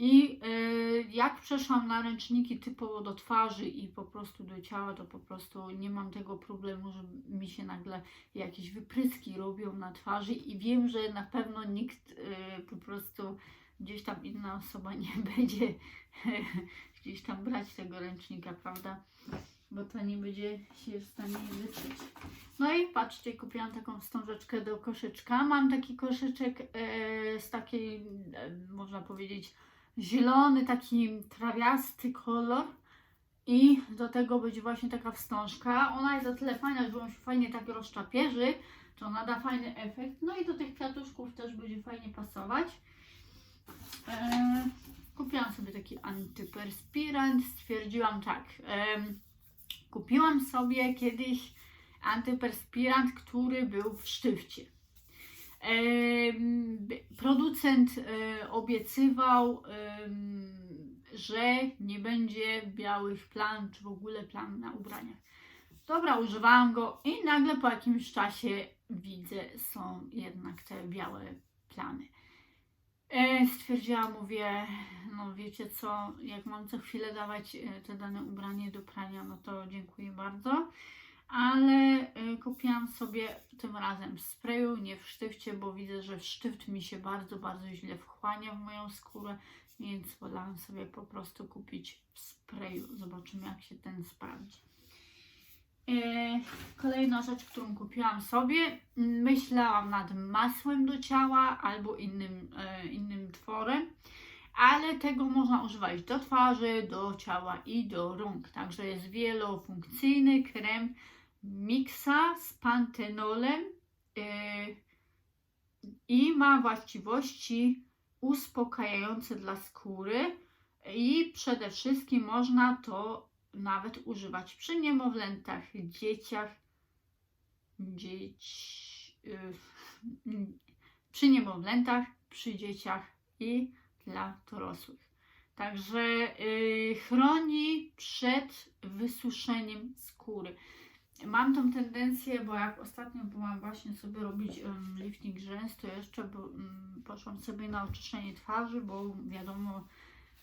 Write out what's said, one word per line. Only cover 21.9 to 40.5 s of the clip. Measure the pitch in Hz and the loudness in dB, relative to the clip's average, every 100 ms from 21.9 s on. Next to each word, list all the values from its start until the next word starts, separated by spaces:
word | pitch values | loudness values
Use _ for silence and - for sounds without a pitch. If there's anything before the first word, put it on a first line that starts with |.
| - - - - - - - | -10 -14 -16 -16 -16 -12 -2
No | 277 | 2
i | 339 349 | 2 2
patrzcie, | 240 220 - - | 0 -4 -6 -10
kupiłam | 233 226 233 226 | -10 -10 -8 -8
taką | 226 240 208 | -8 -10 -12
wstążeczkę | - 233 208 208 - 226 | -8 -8 -6 -10 -6 -4
do | 208 214 | -4 -6
koszyczka. | - 220 220 - - 247 | -6 -6 -8 -10 0 2
Mam | 285 285 269 | 4 6 6
taki | 262 254 247 | 4 0 -4
koszyczek, | 262 254 269 254 254 254 - | -2 -2 -2 -2 -2 -4 -8
e, | 220 226 220 220 220 220 220 | -6 -4 -4 -4 -2 -2 -4
z | - | -6
takiej, | 226 226 233 220 214 208 202 185 | -8 -6 -6 -4 -8 -12 -12 -12
e, | - 131 175 185 | -12 -10 -12 -12
można | 196 196 196 | -12 -10 -10
powiedzieć, | 185 196 196 196 - - - _ _ - | -10 -10 -10 -10 -12 -18 -20 _ _ -10
zielony, | 185 240 247 262 285 269 | 0 6 8 10 10 8
taki | 254 247 - 233 226 214 208 | 6 2 2 2 2 -2 -10
trawiasty | - 233 226 233 262 - - 254 | -6 -2 2 4 4 2 -6 -6
kolor. | 254 - 240 233 254 311 - _ - _ _ _ _ - | -4 -2 0 2 0 0 -8 _ -20 _ _ _ _ 4
I | 247 277 269 - | 10 12 10 4
do | 220 233 | -6 -2
tego | 247 240 247 | 0 2 2
będzie | 233 226 | 2 -2
właśnie | 220 233 240 | -4 -4 -4
taka | 277 240 | -4 -6
wstążka. | - - 214 208 - 247 247 269 262 | -8 -6 -4 -4 -4 2 4 4 2
Ona | 269 | 2
jest | 277 247 | 2 0
o | |
tyle | 247 269 - | -2 -2 -2
fajna, | 277 262 240 | -2 0 -2
że | 233 | -4
ją | 233 | -8
się | - | -10
fajnie | - 254 240 | 0 2 2
tak | 233 208 | -2 -6
rozczapierzy, | 226 220 - 185 247 302 240 247 311 - - - - | -8 -8 -8 -2 2 2 4 2 0 -6 -20 -20 -12
to | 214 | -6
ona | 214 233 | -4 -2
da | 233 | -2
fajny | 262 247 240 233 | 0 -2 -4 -8
efekt. | 214 233 262 - | -10 -8 -10 -6
No | 320 381 | -4 -2
i | |
do | 339 | -2